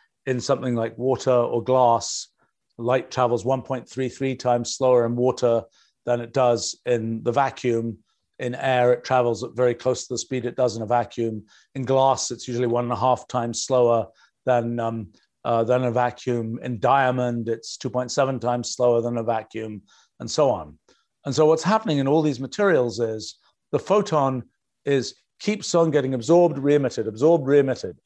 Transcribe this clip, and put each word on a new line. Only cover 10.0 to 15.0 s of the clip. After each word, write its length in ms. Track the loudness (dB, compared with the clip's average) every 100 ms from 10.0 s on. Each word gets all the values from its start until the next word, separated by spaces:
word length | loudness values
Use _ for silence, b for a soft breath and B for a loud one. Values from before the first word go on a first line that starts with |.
| -4
to 60 |
the 40 | -8
speed 280 | -6 -6 -4
it 100 | -2
does 220 | -2 -2
in 40 |
a 40 | 0
vacuum. 580 | 0 0 -4 -4 -4 -12 b b -8
In 80 |
glass, 480 | 0 2 4 2 -2
it's 160 | -8 -6
usually 200 | -2 0
one 180 | 0 -2
and 80 |
a 20 | -2
half 320 | 0 0 -2
times 380 | -4 -4 -6 0
slower 420 | 2 4 2 0 b b _ 0
than, 340 | 0 0 -4
um, 320 | -4 -6